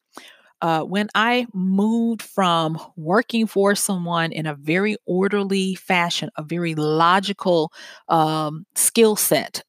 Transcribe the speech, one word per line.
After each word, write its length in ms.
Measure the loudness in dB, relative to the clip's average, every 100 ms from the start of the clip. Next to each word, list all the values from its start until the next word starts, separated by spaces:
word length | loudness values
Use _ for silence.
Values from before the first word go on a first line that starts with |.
| _ -20 -20 -20 _ -6
Uh, 220 | -2 0
when 260 | -2 -4 -2 0
I 300 | 2 0 -2
moved 720 | -4 0 2 2 2 0 -2
from 560 | -6 0 2 2 0 -4 -10 -10
working 520 | 0 0 0 -2 -2
for 260 | 2 2
someone 560 | 2 0 -4 -2 -2 -2
in 160 | -4 -6
a 80 |
very 420 | -6 -2 0 0 -2 -4
orderly 680 | 0 0 0 0 0 -2
fashion, 560 | -4 0 0 0 -2 -8 -10
a 60 |
very 320 | -8 -4 -4 -2
logical, 960 | 0 2 4 4 0 -4 0 2 0 -6 -20 -14 -2
um, 560 | 2 2 0 -4 -6 -10 -2
skill 400 | 0 4 4 4
set 480 | 2 0 -2 -10